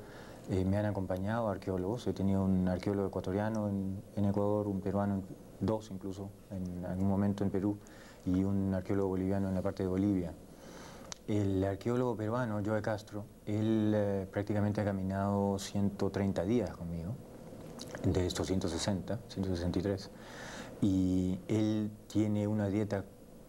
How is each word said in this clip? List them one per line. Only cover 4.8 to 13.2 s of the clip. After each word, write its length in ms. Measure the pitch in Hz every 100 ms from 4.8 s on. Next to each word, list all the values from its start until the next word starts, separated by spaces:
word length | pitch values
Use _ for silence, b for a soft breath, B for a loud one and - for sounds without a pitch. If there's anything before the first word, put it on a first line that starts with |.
peruano, 340 | 98 101 101 98
en, 80 | - - - -
dos 320 | 98 110 -
incluso, 380 | 95 98 95 101 - -
en 360 | 95 90 90 90
algún 220 | 90 98
momento 360 | 98 101 98
en 80 | 98
Perú, 260 | 95 104 104 B B B B 92
y 180 | 92
un 300 | 98 98 98
arqueólogo 360 | 95 92 98 98
boliviano 380 | 92 95 98 98
en 80 | 95
la 60 |
parte 220 | 95 95
de 60 | 95
Bolivia. 440 | 92 101 92 82 - - B B B B B B B -
El 360 | 104 98 95
arqueólogo 520 | 98 95 117 123 127 107
peruano, 460 | 107 123 120 104
Joe 180 | 107 110
Castro, 420 | 107 104 - 104